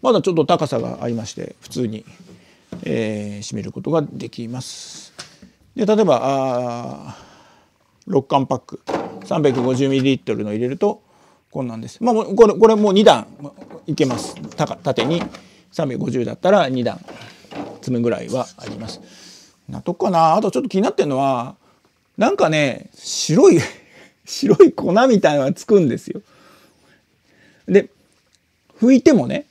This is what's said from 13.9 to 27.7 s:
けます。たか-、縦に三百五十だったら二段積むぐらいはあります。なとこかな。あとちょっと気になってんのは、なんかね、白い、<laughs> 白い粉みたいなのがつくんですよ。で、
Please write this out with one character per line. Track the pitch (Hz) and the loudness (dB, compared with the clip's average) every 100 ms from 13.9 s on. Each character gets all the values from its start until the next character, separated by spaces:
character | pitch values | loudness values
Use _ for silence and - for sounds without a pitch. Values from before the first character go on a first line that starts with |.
| 143 | -2
け | 143 | 0
ま | 120 | -2
す。 | - - - - | -8 -14 -16 -6
た | 151 | -6
か-、 | - | -4
縦 | - 127 117 | -6 -2 -2
に | 165 - - - _ _ | -2 -6 -14 -20 _ _
三 | - 151 | -6 -6
百 | 123 | -4
五 | - | -4
十 | 123 113 | -4 -4
だ | |
っ | 110 | -4
た | 180 | 2
ら | 202 147 | 2 2
二 | 131 | 0
段 | 117 - - - - - - - - - | -4 -6 -14 -20 -20 -20 -18 -14 -14 -12
積 | - | -6
む | 120 | -2
ぐ | 120 | -2
ら | 110 | -2
い | 117 | -4
は | 127 120 - | -6 -6 -10
あ | 113 | -16
り | 110 | -14
ま | 113 | -14
す。 | - - - - - _ _ - | -16 -20 -20 -20 -20 _ _ -16
な | - | -10
と | - | -8
こ | 175 294 | -2 2
か | |
な。 | 175 165 165 | 4 4 4
あ | |
と | 214 | 2
ち | 247 | -2
ょ | |
っ | |
と | 277 | -2
気 | 190 | 0
に | |
な | 233 | 0
っ | 415 | 0
て | 151 | -2
ん | |
の | 131 | 0
は、 | 139 127 120 - _ _ _ _ _ - | 0 -2 -4 -12 _ _ _ _ _ -2
な | 220 | 0
ん | 403 | 2
か | 165 | 2
ね、 | 156 147 113 - _ | 2 0 -2 -12 _
白 | - - - 160 370 | -12 -8 0 4 6
い、 | 294 120 - _ | 6 2 -10 _
<laughs> | - - _ - | -20 -20 _ -16
白 | - 277 - 359 | -6 0 6 6
い | |
粉 | - 202 190 262 | 6 0 2 4
み | 220 | 4
た | 170 | 4
い | |
な | 147 | 2
の | 135 | 0
が | |
つ | - - | -4 2
く | 202 | 4
ん | 156 | 4
で | - | 0
す | - | -6
よ。 | - _ _ _ _ _ _ _ _ _ _ _ _ _ _ | -14 _ _ _ _ _ _ _ _ _ _ _ _ _ _
で、 | - | 2